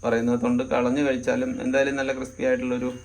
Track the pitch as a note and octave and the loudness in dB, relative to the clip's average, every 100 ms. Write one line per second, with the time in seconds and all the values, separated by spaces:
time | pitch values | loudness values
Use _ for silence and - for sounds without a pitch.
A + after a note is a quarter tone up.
0 | - A#2 - A#2+ A#2+ F3 - - B2 C3+ | 2 0 2 2 2 0 0 0 2 2
1 | C#3+ B2+ B2 B2 B2+ B2+ B2+ C3 C#3 C#3 | 2 0 0 0 -2 -2 0 2 2 0
2 | C3+ C3 C3 - C3 B2+ B2+ B2 B2+ B2 | -2 -4 -6 -2 0 0 0 -2 -4 -6